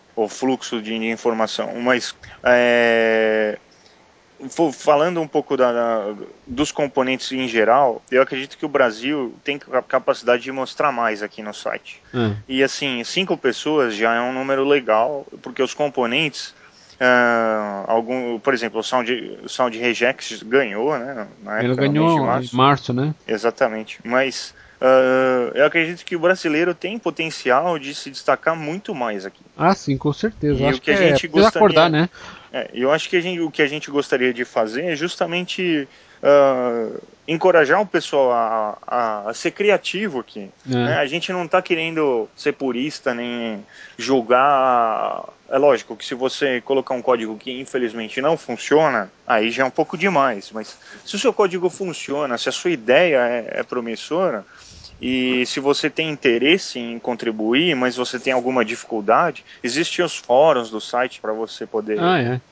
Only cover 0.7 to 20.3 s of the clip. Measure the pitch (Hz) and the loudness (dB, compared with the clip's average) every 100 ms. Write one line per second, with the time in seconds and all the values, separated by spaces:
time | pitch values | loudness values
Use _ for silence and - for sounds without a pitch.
0.7 | 120 107 113 113 113 120 113 110 - 107 | -6 -6 -4 -4 -2 -2 0 -2 -2 -6
1.7 | 107 120 123 - - - - 127 123 120 | -2 0 0 -2 -14 -20 -2 4 4 6
2.7 | 120 117 117 113 110 110 110 107 104 _ | 4 4 4 4 4 2 2 0 -4 _
3.7 | _ _ _ _ _ _ - 135 - 165 | _ _ _ _ _ _ -16 -10 -2 -2
4.7 | 127 - 147 165 175 156 151 - 135 127 | 0 2 4 2 0 -2 -2 0 2 2
5.7 | 120 117 113 101 104 92 - - 123 151 | 2 0 0 -2 -8 -14 -18 -10 -4 -4
6.7 | - 143 139 127 127 - 131 127 113 107 | -2 -2 0 0 -2 -4 -6 -2 2 4
7.7 | 127 135 110 - 127 135 135 139 - 156 | 6 4 0 0 2 2 0 -10 -8 -2
8.7 | 139 135 107 127 147 123 - - 143 - | 2 2 0 -4 -4 -6 -8 -8 -8 -4
9.7 | 127 - 131 - 127 117 123 127 135 127 | -4 -2 -2 0 -2 2 0 0 -6 -6
10.7 | - 147 123 117 104 104 - 107 104 - | -2 -2 0 -2 -2 -8 -10 -12 -10 -8
11.7 | 110 - - - 123 110 107 - 131 135 | -8 -12 -20 -8 -2 -2 -4 -4 0 0
12.7 | - 143 123 113 175 190 165 131 110 151 | 0 -6 -6 -4 -4 -2 0 -2 -2 0
13.7 | 151 120 104 113 117 123 131 135 135 139 | 2 0 0 0 0 -2 -4 -2 0 2
14.7 | 143 113 107 123 143 - - 131 123 127 | 2 4 2 2 -2 -10 -16 -10 -4 -4
15.7 | - 147 131 117 131 156 - - - - | -2 -2 0 0 0 -2 -6 -16 -18 -20
16.7 | _ - - 127 123 120 117 113 110 104 | _ -16 0 4 4 4 2 2 0 -4
17.7 | 98 - 113 113 127 120 117 139 123 117 | -6 0 0 0 -4 -4 -2 -2 0 -2
18.7 | 113 107 127 113 123 101 98 104 - 123 | -4 -2 -2 0 -4 -6 -14 -10 -2 -2
19.7 | 110 120 110 120 - - | 0 -2 2 0 0 -8